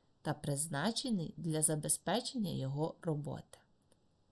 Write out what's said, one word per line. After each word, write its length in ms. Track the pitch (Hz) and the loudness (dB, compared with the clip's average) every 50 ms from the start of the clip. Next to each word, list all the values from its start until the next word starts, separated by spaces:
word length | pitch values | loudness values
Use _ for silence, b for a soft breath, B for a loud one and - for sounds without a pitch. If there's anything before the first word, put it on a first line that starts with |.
| b b b _ | b b b _
та 120 | - 156 143 | -2 -2 -2
призначений 1000 | - - 143 143 139 151 165 156 139 156 220 226 - - 262 220 180 156 - - | -2 -2 -2 0 0 0 0 0 0 0 0 0 0 0 0 0 0 0 -2 -6
для 240 | - 160 165 156 156 | -4 -2 0 2 4
забезпечення 920 | 156 - 156 151 147 - - - - 165 185 240 254 - - 247 208 165 | 4 4 2 2 2 2 2 2 2 2 0 0 0 -2 -2 -2 0 0
його 440 | 135 135 131 131 139 143 156 - - - | 0 -2 -2 -2 0 0 -2 -2 -4 -4
роботи. 560 | - 170 151 151 143 139 135 - - _ - - - _ _ _ _ _ _ _ _ _ _ _ _ _ | -2 -2 -2 0 -2 -4 -6 -8 -10 _ -20 -20 -20 _ _ _ _ _ _ _ _ _ _ _ _ _